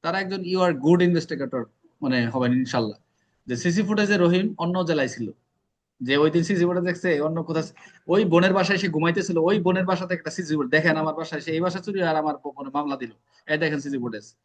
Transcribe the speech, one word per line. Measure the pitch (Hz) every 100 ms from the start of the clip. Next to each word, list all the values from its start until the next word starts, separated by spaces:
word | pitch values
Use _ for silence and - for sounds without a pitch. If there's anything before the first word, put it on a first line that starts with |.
তারা | 170 185
একজন | 190 190
you | 175 185
are | 180 143
good | 143 175
investigator | 175 170 156 143 135 131 113 _ _ _
মানে | 139 127 117
হবেন | 127 123
ইনশাল্লাহ, | 127 127 131 110 - _ _ _ _ -
যে | 120
সিসি | 180 170
ফুটেজে | 202 214 202 202
রহিম | 175 180 208 -
অন্য | 170 180 170
জেলায় | 151 127
ছিল, | - 110 - _ _ _ _ _ _
যে | 123 139
ওই | 156
দিন | 165
সিসি | 170 190
ফুটেজ | 175 180
দেখছে | 180 175 180 147
অন্য | 151 165
কোথাও, | 160 160 156 - - _ -
ওই | 185
বোনের | 202 165 190
বাসায় | 190 185 196
সে | 196
ঘুমাইতেছিল, | 156 165 170 180 165
ওই | 165 214
বোনের | 170 180
বাসা | 185 180 180
থেকে | 180
একটা | 156
সিসি | 170 165 151
ফুটেজ, | 127
"দেখেন | 151 160 156
আমার | 156
বাসায় | 156 165 156
সে | 143
এই | 160
বাসা | 180 180
চুরি | 190 190
হয় | 170
আর | 156
আমার | 156 143
ব-, | 147
বোনের | 135 135
মামলা | 139 147 135
দিল, | 120 107 _ _ -
এই | 151
দেখেন | 156 151
সিসি | 143 139
ফুটেজ।" | 120 110 - _